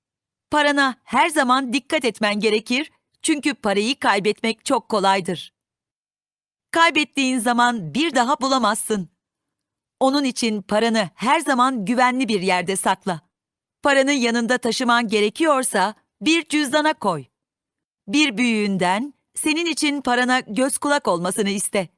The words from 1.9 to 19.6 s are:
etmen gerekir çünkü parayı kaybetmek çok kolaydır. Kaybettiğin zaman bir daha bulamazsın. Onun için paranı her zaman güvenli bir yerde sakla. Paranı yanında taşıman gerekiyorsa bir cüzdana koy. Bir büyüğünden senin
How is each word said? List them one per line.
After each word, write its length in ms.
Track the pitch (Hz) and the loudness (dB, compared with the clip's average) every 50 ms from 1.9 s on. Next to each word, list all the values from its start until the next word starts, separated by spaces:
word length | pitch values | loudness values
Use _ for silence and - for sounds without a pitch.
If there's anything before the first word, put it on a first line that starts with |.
| 320 311 - | -2 -2 -2
etmen 360 | 233 202 - 208 208 202 208 | -2 -2 -2 -2 -2 0 0
gerekir 500 | 208 220 208 226 220 - 247 262 320 - _ _ _ _ _ _ | 0 0 0 0 0 -2 -2 -2 -4 -6 _ _ _ _ _ _
çünkü 320 | - - 320 294 - 294 262 | -2 0 0 0 0 -4 -4
parayı 440 | - - 208 196 202 214 233 277 - | -2 -2 -2 0 0 0 -2 -2 -2
kaybetmek 680 | - 247 202 208 180 208 208 - - 226 220 _ - | 0 0 0 2 0 -2 -2 -2 -4 -6 -6 _ -2
çok 240 | - 269 233 - - | -2 -2 -2 0 -2
kolaydır. 640 | 220 208 185 196 196 196 170 185 180 - - - _ _ _ _ _ _ _ _ _ _ _ _ _ _ _ _ _ _ _ _ _ _ _ _ | -2 0 2 2 2 2 0 -4 -6 -8 -8 -16 _ _ _ _ _ _ _ _ _ _ _ _ _ _ _ _ _ _ _ _ _ _ _ _
Kaybettiğin 680 | - 330 330 339 269 311 294 - - 277 269 262 262 254 | 2 4 4 4 4 2 -2 -2 -2 -2 0 0 0 0
zaman 560 | 208 247 240 233 240 240 240 226 170 151 139 | 0 0 2 2 2 2 0 -2 -6 -6 -4
bir 200 | 233 320 339 277 | -2 -2 0 2
daha 260 | 254 240 240 294 - | 0 0 0 0 -2
bulamazsın. 760 | 247 269 269 262 233 202 220 - - - 220 202 175 - _ _ _ _ _ _ _ _ _ _ _ _ _ _ _ _ _ - | 0 0 0 0 0 0 0 -2 -2 -4 -4 -4 -4 -8 _ _ _ _ _ _ _ _ _ _ _ _ _ _ _ _ _ 0
Onun 240 | 254 262 269 294 285 | 0 2 2 2 0
için 380 | 254 226 - 247 226 220 208 | -2 -2 -2 -2 -2 -2 -4
paranı 480 | - - 202 214 226 233 220 226 202 160 - | -4 -2 -2 0 0 2 0 0 -2 -2 -6
her 260 | - 190 247 294 339 | -4 0 0 0 0
zaman 440 | 302 294 277 240 247 269 269 233 190 | 0 0 2 2 2 2 0 -2 -4
güvenli 440 | 185 254 240 247 247 247 254 262 208 | -2 0 2 2 2 0 0 -2 -2
bir 120 | 220 190 | -2 -2
yerde 360 | 175 190 180 180 180 170 190 | 0 0 0 0 0 -2 -4
sakla. 440 | 185 - 214 190 - - 196 175 151 - _ _ _ _ _ _ _ _ _ _ _ | -2 0 -2 -2 -2 -4 -6 -8 -8 -10 _ _ _ _ _ _ _ _ _ _ _
Paranı 300 | - 294 277 277 269 269 | 0 2 4 4 4 2
yanında 460 | 285 269 240 233 226 240 233 226 254 247 | 2 0 0 0 0 0 0 0 -2 0
taşıman 500 | - 233 214 - 262 233 233 233 240 196 | -2 -2 -2 0 0 2 2 2 2 0
gerekiyorsa 840 | 220 208 208 208 - - 330 320 285 262 262 247 - 202 185 208 214 _ _ _ _ - | 0 0 0 0 0 0 2 2 2 2 0 0 0 0 0 -2 -2 _ _ _ _ -4
bir 280 | 202 302 320 339 320 - | 0 2 2 2 0 -2
cüzdana 460 | - 302 302 254 262 302 294 302 311 | -2 -2 0 0 0 0 2 0 0
koy. 300 | - - 202 170 147 127 _ _ _ _ _ _ _ _ _ _ _ _ _ _ _ _ - | -2 -2 -2 -2 -4 -6 _ _ _ _ _ _ _ _ _ _ _ _ _ _ _ _ -2
Bir 280 | 202 285 302 277 208 | 0 2 2 2 0
büyüğünden 800 | 190 247 240 226 214 208 202 196 185 185 180 190 214 262 294 - _ _ _ - | 0 0 2 2 2 0 0 0 0 2 2 0 0 -2 -6 -10 _ _ _ -8
senin 320 | - - 311 302 320 | -4 -2 0 0 0